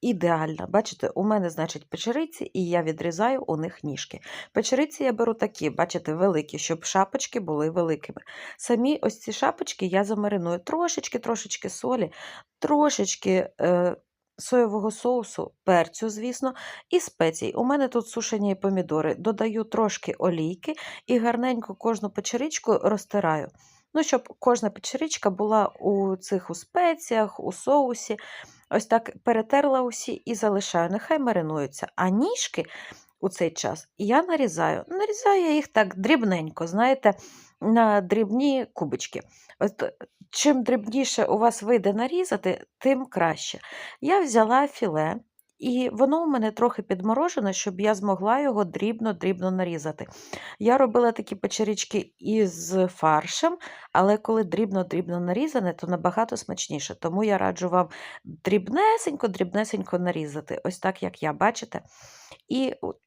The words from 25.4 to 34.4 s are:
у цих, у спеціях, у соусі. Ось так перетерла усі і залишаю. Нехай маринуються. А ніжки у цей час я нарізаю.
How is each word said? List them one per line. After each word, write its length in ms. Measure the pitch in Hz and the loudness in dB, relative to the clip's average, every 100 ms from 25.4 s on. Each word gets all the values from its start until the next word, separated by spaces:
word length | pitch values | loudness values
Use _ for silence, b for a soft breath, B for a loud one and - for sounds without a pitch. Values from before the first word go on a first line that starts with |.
| 214 220 202 - | 2 4 2 0
у 360 | 190 202 196 190 | 0 2 2 -2
цих, 340 | - 196 - | -2 -4 -4
у 60 | 170 | -10
спеціях, 840 | - - 349 330 - 226 208 - | -6 0 2 0 -2 0 0 -2
у 120 | - | -8
соусі. 680 | - - 294 262 233 - 208 B B B B B | -6 2 4 4 -2 -6 -8 B B B B B
Ось 160 | 220 - | -2 2
так 260 | 226 226 - | 2 0 -6
перетерла 580 | - 226 220 277 285 262 | 0 0 2 2 4 2
усі 320 | 247 - - | 0 -4 -8
і 220 | - - 233 | -8 -6 -2
залишаю. 540 | 214 202 - 175 170 | 0 0 0 0 0
Нехай 300 | 202 - 311 | -2 0 0
маринуються. 680 | 254 190 156 156 139 - - - | 2 0 0 -2 -4 -6 -8 0
А 140 | 185 | 2
ніжки 560 | 202 339 494 - - - B B B B _ | 2 2 -2 -6 -4 -8 B B B B _
у 100 | 190 | -6
цей 220 | - 165 | -2 -4
час 360 | 165 107 156 - - | -2 -6 -6 -10 -6
я 260 | 202 269 | 0 2
нарізаю. 640 | 359 320 | 2 0